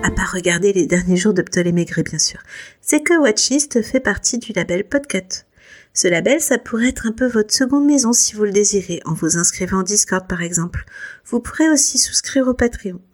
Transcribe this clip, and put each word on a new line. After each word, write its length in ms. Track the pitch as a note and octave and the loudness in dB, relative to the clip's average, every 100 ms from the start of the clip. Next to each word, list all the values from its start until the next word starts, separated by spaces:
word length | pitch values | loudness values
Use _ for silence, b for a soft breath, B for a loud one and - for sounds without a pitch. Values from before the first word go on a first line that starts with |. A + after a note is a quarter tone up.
à 80 | A3 | -2
part 200 | - F#3 | -2 -4
regarder 400 | F#3 F3 F3 G3+ | -2 0 2 2
Les 140 | G3 C#3 | 2 2
Derniers 320 | F3 F3+ F3+ | 2 2 2
Jours 160 | G#3+ | 2
de 80 | F#3 | 2
Ptolémée 420 | - - F3 F3 | 0 -2 0 0
Grey 200 | E3 - | -2 -4
bien 140 | D#3 D#3 | -4 -2
sûr, 220 | - - - B B B | -4 -4 -18 B B B
c'est 200 | - D4+ | 0 0
que 180 | D4+ E4+ | 4 4
Watchlist 600 | C4+ G#3+ - C#4 - B3 | 4 2 0 0 0 -2
fait 180 | G#3+ C4 | 0 0
partie 380 | C4 G3 - A#3+ | 0 -2 -2 -4
du 160 | - | -4
label 320 | G#3 E3+ F3 G3+ | -6 -2 -4 0
Podcut. 600 | C#4+ C#4 F#3+ F#3 - _ B B B B | -2 -2 -6 -6 -14 _ B B B B
Ce 140 | - F#3+ | -2 2
label, 320 | E3+ F3+ D4 | 2 2 2
ça 180 | - A#3+ | 2 -2
pourrait 300 | - A3+ A#3+ | -2 -2 0
être 180 | C4 A3+ | 0 -6
un 40 | |
peu 160 | A3 B3+ | -2 0
votre 260 | A#3 G#3+ | 0 0
seconde 320 | - C4 C#4+ C#4+ | 0 2 2 4
maison 280 | C#4+ A3+ | 4 4
si 220 | A#3 - G#3+ | 2 0 0
vous 100 | G#3 | 0
le 60 | |
désirez, 500 | G3 G#3 G3+ F3+ E3+ - | 2 2 0 -2 -6 -4
en 80 | |
vous 240 | D#3+ D#3+ E3 | -2 0 0
inscrivant 420 | E3+ - F#3 F#3+ | 0 -2 -2 0
en 40 | |
Discord 440 | F#3 G3+ - F#3 F#3 | 0 0 0 -2 -2
par 140 | F3+ | -6
exemple. 440 | E3+ F3 E3+ - - B B B - | -2 -2 -2 -6 -10 B B B -6
Vous 160 | A#3+ | -4
pourrez 280 | A#3+ - D#4+ | -4 0 4
aussi 280 | D4 - B3+ | 4 2 0
souscrire 500 | - - - C4+ B3+ | -2 -2 -2 0 0
au 60 | |
Patreon. 480 | B3 A#3+ - G3+ F3+ _ | 2 0 0 -10 -12 _